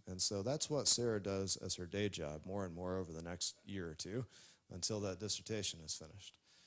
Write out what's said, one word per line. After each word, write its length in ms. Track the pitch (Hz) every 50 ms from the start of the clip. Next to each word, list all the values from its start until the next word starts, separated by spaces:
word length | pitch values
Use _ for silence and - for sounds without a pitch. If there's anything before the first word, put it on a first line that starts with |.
| - -
And 120 | 90 90
so 220 | - - 104 98 98
that's 260 | 123 143 156 - -
what 200 | 151 139 107 -
Sarah 340 | - - 123 117 110 104 95
does 340 | 101 98 98 98 92 -
as 200 | - - 92 -
her 100 | - 90
day 220 | 85 85 98 104 101
job 320 | 95 87 78 73 76 76 78
more 200 | 92 95 101 95
and 100 | 90 82
more 240 | 87 90 90 92 95
over 140 | 92 82 80
the 100 | 80 82
next 380 | 85 87 87 - - - - -
year 240 | - 98 95 87 82
or 60 | 78
two 320 | - - 87 101 131 117 - - - - - - - _ - 92
until 260 | 92 - - 110 104
that 200 | 101 95 92 87
dissertation 580 | 107 98 - - 95 - 110 107 95 - - 82 80
is 100 | - -
finished. 400 | - 80 76 - 98 - - - _ _ - - - -